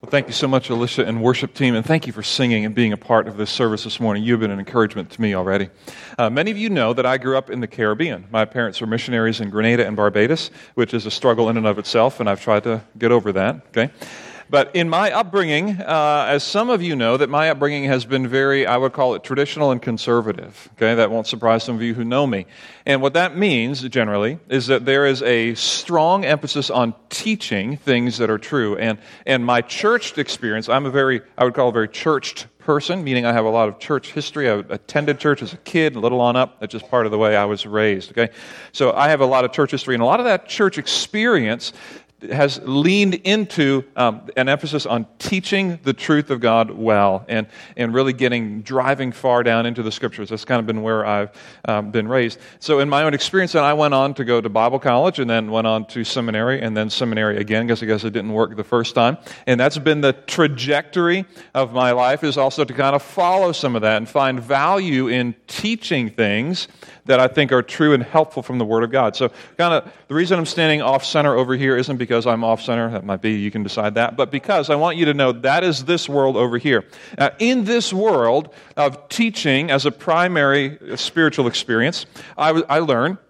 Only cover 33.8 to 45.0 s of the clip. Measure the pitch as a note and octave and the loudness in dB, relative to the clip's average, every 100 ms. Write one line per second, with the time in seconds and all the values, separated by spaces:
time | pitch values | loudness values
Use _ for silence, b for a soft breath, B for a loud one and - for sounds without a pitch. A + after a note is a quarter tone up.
33.8 | - C#3+ - - C#3+ D3+ C3 G#2 F#2+ G#2 | -4 -4 -4 -10 -8 -2 0 0 -4 -10
34.8 | - D3 D3 C#3 D3+ C#3+ A2 E3+ - E3+ | -4 -2 0 0 0 0 -2 -12 -4 0
35.8 | D#3 B2 A2+ B2 A#2+ B2 B2+ _ A2 A2+ | 0 0 -2 2 2 2 0 _ -12 -12
36.8 | - B2+ A2 G#2+ A2 G#2 G2+ G#2 G#2+ G#2+ | -2 0 0 2 4 4 2 -2 -4 0
37.8 | G#2+ F#2+ - - A#2 B B B B - | 2 0 -4 -2 -2 B B B B 0
38.8 | C3 - D3 D3+ C3 C3 B2+ - C#3 C3+ | 0 4 4 4 4 4 2 0 0 0
39.8 | - B2 A#2+ G3+ B3 F#3 - - G3 D#3 | -2 0 2 2 2 0 -2 0 0 0
40.8 | - - - G#3 A3+ G3+ A2 A#2+ - B | -4 -4 -4 -2 2 2 2 -2 -6 B
41.8 | B B B _ - C3+ C#3+ C3 - C#3 | B B B _ -8 0 0 0 -2 0
42.8 | D#3 G3+ G3+ F3 F#3 G#3+ G3+ - C#3 C3+ | 2 4 2 0 0 0 -2 0 2 2
43.8 | B2+ - A#2+ G#2+ - - C3 C#3+ D3+ D3 | -2 0 0 0 -8 -2 0 0 -2 -6
44.8 | G#2+ A#2 | -2 -4